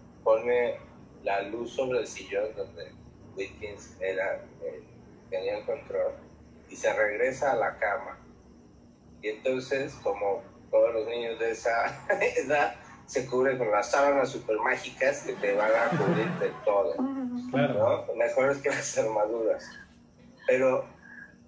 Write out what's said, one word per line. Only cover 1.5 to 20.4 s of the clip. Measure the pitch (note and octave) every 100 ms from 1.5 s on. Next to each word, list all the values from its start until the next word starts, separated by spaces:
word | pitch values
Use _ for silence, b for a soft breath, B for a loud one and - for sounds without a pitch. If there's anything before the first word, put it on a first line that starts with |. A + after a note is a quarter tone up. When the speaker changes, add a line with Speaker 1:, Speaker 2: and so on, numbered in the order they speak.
| A#2 A#2
Speaker 1:
sobre | - B2+ B2
el | G2
sillón | - F#2+ G2+ A2
donde | G2+ - E2+ F2+ - - - - F#2+
Wilkins | G2 - G#2 G2 - -
era, | F#2+ F#2 G2 - - -
eh, | - - - - - - -
tenía | F#2 G2 G#2
el |
control, | - A2 - F#2+ F2+ - - - - - -
y | -
se | A2
regresa | - G#2 G#2+ C3 B2+ C#3
a | A#2
la | G#2 -
cama. | G#2+ - - - - - - - - - - - - -
Y | G#2+
entonces, | G#2+ C3 B2+ B2 C3+ C#3 -
como | G#2+ G2 G2+ F#2+ - - -
todos | A2 A2+
los | A2+ A2
niños | A#2 A#2 A2+
de | A2+
esa | A2 A#2+ A#2 A2+ - -
<laughs> | G3 A#3 E3
edad, | C3+ D3 D3 - B B -
se | C3 B2+
cubre | B2+ C3 B2+
con | A2
las | G#2 -
sábanas | C#3 C#3+ C#3 B2+
súper | C3+ - A2
mágicas | - - B2+ - C3 C#3+
que | -
te | - G2+
van | G2+ G#2+
a | - - D#3+
cubrir | - - - -
de | - -
todo. | - - -
Speaker 2:
Ujú. | - C4+ C4+ B3 B3 B3
Speaker 3:
Claro. | - - G#2+ - - -
Speaker 1:
¿No? |
Mejores | - - C3 C3+ C#3
que | C#3+
las | B2 - C3
armaduras. | A2+ A2 G#2+ A#2 A2 - - - - - - - - -